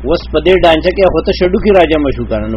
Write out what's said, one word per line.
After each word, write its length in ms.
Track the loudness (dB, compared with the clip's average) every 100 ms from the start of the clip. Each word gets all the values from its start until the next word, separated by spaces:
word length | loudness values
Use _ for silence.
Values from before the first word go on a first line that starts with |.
| -2
اوس 160 | -4 -2
په 60 | -2 2
دې 80 | 2
ډانچه 260 | 4 2 0 0
کې 80 | 0
خو 80 | 0 -2
ته 60 | -2
شډو 200 | 0 0
کې 60 | 2 4
راجمع 320 | 4 2 -2 -4
شو 80 | -4
کنه، 160 | -6
نو 40 | -6